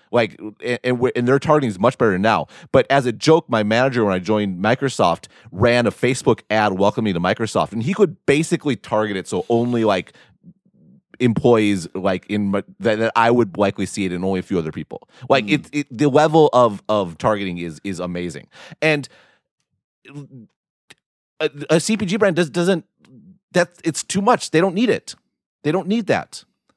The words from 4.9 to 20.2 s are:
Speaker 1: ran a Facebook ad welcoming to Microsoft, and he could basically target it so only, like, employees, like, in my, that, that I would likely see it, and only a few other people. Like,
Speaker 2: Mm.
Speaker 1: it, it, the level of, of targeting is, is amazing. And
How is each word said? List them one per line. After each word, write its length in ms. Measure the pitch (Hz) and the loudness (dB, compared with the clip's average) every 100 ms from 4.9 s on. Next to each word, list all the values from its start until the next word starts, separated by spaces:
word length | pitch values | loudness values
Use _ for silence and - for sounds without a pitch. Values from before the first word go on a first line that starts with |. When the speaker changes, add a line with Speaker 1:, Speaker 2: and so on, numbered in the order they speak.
| - 90 82 - - - | 0 0 0 -8 -20 -16
Speaker 1:
ran 360 | 90 117 120 117 | 0 2 2 0
a 40 | |
Facebook 500 | - 127 135 - 110 - | 0 -2 0 0 0 0
ad 280 | 110 107 95 | 0 0 2
welcoming 340 | 101 - 110 | 0 0 -2
to 60 | 85 | 0
Microsoft, 520 | 90 101 110 98 76 | -2 -2 -2 -2 -2
and 120 | 113 | -4
he 100 | 123 | -4
could 320 | 202 185 - - | 0 0 0 0
basically 500 | 147 160 165 147 117 | 0 0 -4 -4 -6
target 420 | - 110 110 95 | -2 -2 -2 -4
it 100 | 85 | -6
so 180 | - - | -6 0
only, 340 | 117 120 120 | 0 0 0
like, 300 | 110 95 - _ _ _ - _ _ _ _ _ _ - | 0 0 -4 _ _ _ -20 _ _ _ _ _ _ -2
employees, 640 | 123 101 123 117 104 98 82 | 0 2 4 4 2 -2 -6
like, 320 | 95 95 92 - | -6 -4 -4 -4
in 220 | 104 101 | -4 -2
my, 120 | 101 - - | -4 -8 -6
that, 180 | 113 107 | -2 -2
that 120 | 113 | 0
I 160 | 117 117 | 2 4
would 280 | 123 104 85 | 2 0 0
likely 280 | 101 101 95 | -2 -2 -6
see 200 | - 92 | -4 -4
it, 80 | |
and 100 | 87 | -4
only 160 | 95 92 | -4 -4
a 40 | |
few 140 | - 92 | -2 -4
other 140 | 78 | -4
people. 380 | 82 78 - - - - | -8 -12 -16 -18 -12 0
Like, 180 | 135 107 | 0 2
Speaker 2:
Mm. 40 | |
Speaker 1:
it, 180 | 151 - | -2 -2
it, 140 | 147 - 110 | -8 -6 -2
the 120 | 143 | 2
level 400 | 139 156 160 147 | 4 4 6 6
of, 280 | 123 120 98 - | 6 2 0 -2
of 300 | 107 90 78 | -2 -2 -4
targeting 400 | 120 104 95 87 | -2 -2 -4 -6
is, 240 | 85 73 | -10 -10
is 160 | 98 90 | -10 -8
amazing. 480 | 90 87 87 73 - - - - | -8 -8 -8 -10 -18 -20 -20 -4
And 280 | 156 147 131 _ _ _ _ _ _ _ _ _ 117 143 | -2 -2 -6 _ _ _ _ _ _ _ _ _ -20 -20